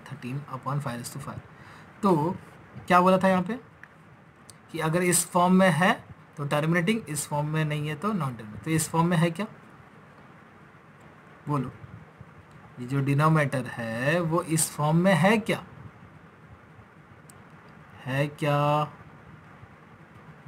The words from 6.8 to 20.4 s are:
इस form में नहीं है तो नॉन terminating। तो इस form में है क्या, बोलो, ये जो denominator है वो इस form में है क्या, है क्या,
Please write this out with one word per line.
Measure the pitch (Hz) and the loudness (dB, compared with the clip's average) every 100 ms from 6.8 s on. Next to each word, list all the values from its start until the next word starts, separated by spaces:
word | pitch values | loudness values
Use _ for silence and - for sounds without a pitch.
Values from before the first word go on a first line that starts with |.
| 170 226 - | 2 -2 -4
इस | 147 - | -8 -4
form | 147 151 | -4 -2
में | 156 151 | -2 -2
नहीं | 151 151 | -4 -6
है | 147 | -6
तो | 208 | -4
नॉन | 202 135 117 | -4 -4 -8
terminating। | 107 107 | -14 -12
तो | 160 | -2
इस | 160 - | -2 0
form | 165 170 | 0 2
में | 170 | 2
है | 170 | 0
क्या, | 165 214 - - - - - - - - - - - - - - - - - - - - | -2 -10 -12 -20 -20 -20 -20 -20 -20 -20 -20 -20 -20 -20 -20 -20 -20 -20 -20 -20 -14 -6
बोलो, | 143 127 - - - - - - - - - - - | -4 -4 -10 -20 -20 -20 -20 -20 -20 -20 -20 -20 -16
ये | 123 | -6
जो | 139 | -2
denominator | 135 139 156 156 139 131 120 | 0 2 4 4 2 -2 -6
है | - 113 113 135 175 | -8 -8 -2 0 0
वो | 165 170 | 0 -2
इस | 147 160 - | 0 -2 -2
form | - 151 165 | -2 2 4
में | 185 165 | 4 4
है | 190 226 | 4 2
क्या, | 208 151 - - - - - - - - - - - - - - - - - - - - - - - - | 0 -6 -6 -18 -20 -20 -20 -20 -20 -20 -20 -20 -20 -20 -20 -20 -20 -20 -20 -20 -20 -20 -20 -20 -20 -16
है | 131 135 147 | -6 -2 -2
क्या, | 147 147 143 147 147 147 - - - - - - - - - - - - - - - | -2 -2 2 2 2 -2 -8 -20 -20 -20 -20 -20 -20 -20 -20 -20 -20 -20 -20 -20 -20